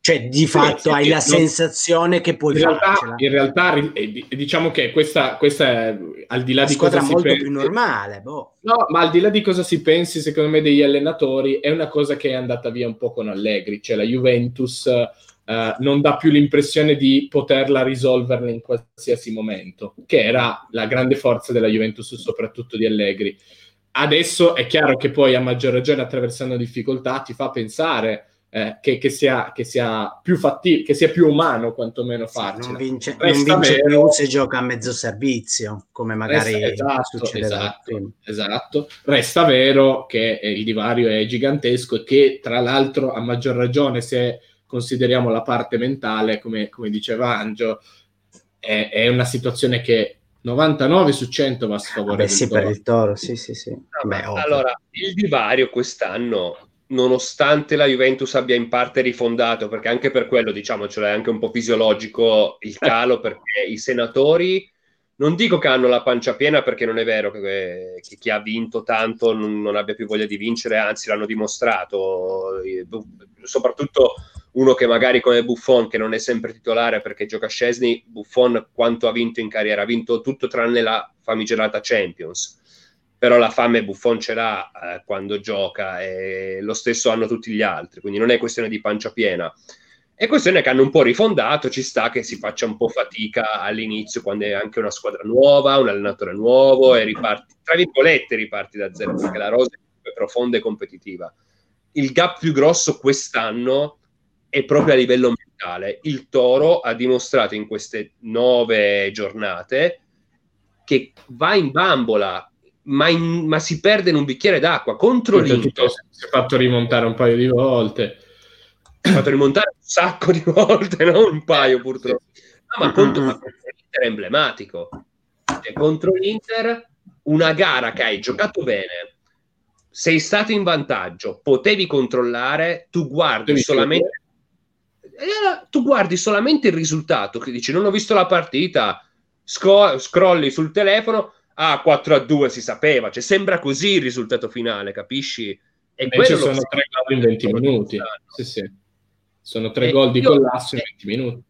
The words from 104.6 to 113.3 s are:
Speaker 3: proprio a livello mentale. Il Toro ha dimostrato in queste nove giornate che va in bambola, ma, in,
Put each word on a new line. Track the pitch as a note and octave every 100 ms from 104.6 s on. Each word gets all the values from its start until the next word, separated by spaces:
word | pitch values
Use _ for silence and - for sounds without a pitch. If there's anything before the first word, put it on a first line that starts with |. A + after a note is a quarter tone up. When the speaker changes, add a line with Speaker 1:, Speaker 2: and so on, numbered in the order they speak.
Speaker 3:
proprio | C3+ D3 C#3+
a | C3
livello | B2 B2+ B2 A#2
mentale. | _ _ F2+ F2+ G2 G#2
Il | D#3 C3+ -
Toro | C3 B2 C3 D#3 F3
ha | A#2+
dimostrato | A#2 B2 B2+ - C3 G#2 G#2+
in | G#2+
queste | G#2+ - A2 G#2 _
nove | A2+ A2+ B2 B2 A2+ A2 G#2 G2+ G2
giornate | G#2+ G2 G#2 G#2 F2 F2+ C3 E3+ E3+ _ _ _ _ _ _ _ _ -
che | C3+ - _ _
va | A#2+ E3 G3+
in | D3+
bambola, | C#3 F#3 C#3+ A#2 G#2 G2 F2+ - _ _ _
ma, | - C#3 D#3+
in, | E3 E3